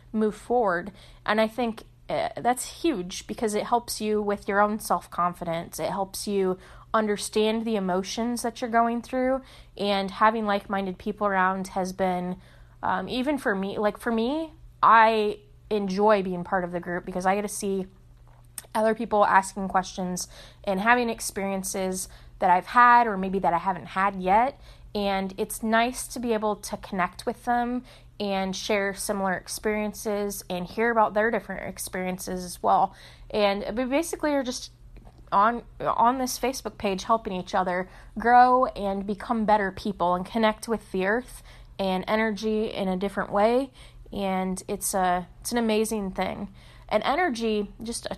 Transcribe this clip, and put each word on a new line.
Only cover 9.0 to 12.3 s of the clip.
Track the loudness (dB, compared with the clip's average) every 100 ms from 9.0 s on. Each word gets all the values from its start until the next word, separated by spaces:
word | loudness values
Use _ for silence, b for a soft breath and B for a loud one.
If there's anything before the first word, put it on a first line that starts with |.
through, | -4 -2 0 -2 -4 B B -4
and | 0 0 -2
having | 2 2 4 0
like-minded | -2 -2 -4 -4 -6
people | -8 -2 0
around | 2 2 0 -4
has | -4 -4
been, | 0 0 0 -4